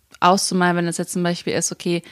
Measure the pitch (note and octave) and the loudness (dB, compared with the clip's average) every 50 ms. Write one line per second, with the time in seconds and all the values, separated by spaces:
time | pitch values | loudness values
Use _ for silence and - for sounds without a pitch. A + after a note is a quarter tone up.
0 | _ _ - - - F3 F#3+ G3 - - F#3+ F#3 F3+ F3+ F3 F3 E3+ E3+ E3 - | _ _ -4 2 4 4 4 4 2 0 0 2 2 2 2 0 0 -2 -2 -4
1 | F3 - - F#3 F3 F3 F3 - - E3+ - D#3+ E3+ - - - - F#3 E3+ E3+ | -6 -6 -4 -2 -2 -2 -2 -4 -4 -4 -2 -2 -2 -4 -6 -6 -4 -4 -4 -4
2 | - - | -4 -8